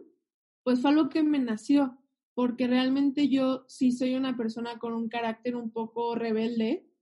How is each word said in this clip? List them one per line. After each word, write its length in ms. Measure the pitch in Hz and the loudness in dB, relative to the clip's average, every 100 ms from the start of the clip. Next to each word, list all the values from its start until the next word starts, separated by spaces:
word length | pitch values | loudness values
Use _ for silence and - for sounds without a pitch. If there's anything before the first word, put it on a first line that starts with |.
| - _ _ _ _ _ | -4 _ _ _ _ _
pues, 180 | 254 247 | 0 2
fue 100 | 269 | 4
algo 160 | 302 285 | 4 2
que 160 | 320 | 0
me 160 | 302 294 | 0 0
nació, 580 | 240 214 - 285 269 - _ _ _ | -2 -4 2 2 2 -4 _ _ _
porque 340 | - 247 233 247 | -2 -2 0 0
realmente 600 | 247 262 269 285 277 285 | 2 2 2 2 2 2
yo 340 | 269 262 254 - | 2 2 -2 -6
sí 260 | - 254 | 0 0
soy 220 | 240 254 262 | 2 0 0
una 200 | 262 247 | -2 -2
persona 420 | 226 226 233 233 | -4 -4 -8 -6
con 140 | 233 | -6
un 140 | 233 226 | -4 -4
carácter 480 | 240 226 220 247 240 | -4 -4 -4 -6 -6
un 160 | 226 | -6
poco 440 | 226 226 233 233 233 | -6 -8 -4 -4 -2
rebelde, 680 | 226 220 226 233 220 359 _ _ | -2 0 0 0 -2 -2 _ _